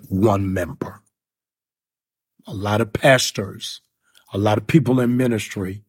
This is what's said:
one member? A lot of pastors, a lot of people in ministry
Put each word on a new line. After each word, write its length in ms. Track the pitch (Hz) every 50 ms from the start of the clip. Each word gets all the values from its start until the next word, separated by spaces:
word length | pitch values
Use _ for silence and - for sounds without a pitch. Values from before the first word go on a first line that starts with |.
| - -
one 440 | 101 95 101 110 101 98 98 98 95
member? 480 | 95 87 - - - - - - - _ _ _ _ _ _ _ _ _ _ _ _ _ _ _ _ _ _ _ _ _ _ _ _ _ _ _ _ _ -
A 40 | -
lot 260 | 101 98 104 104 107
of 140 | 113 107 -
pastors, 880 | - - 147 135 123 - - - - 101 90 - - - - - - _ _ _ _ _ _ _ _ _ _
a 60 | - 98
lot 200 | 101 107 107 113
of 100 | 107 -
people 340 | - 165 123 113 131 127
in 160 | 123 120 123 123
ministry 680 | 131 123 117 107 - - - 104 95 90 95 107 -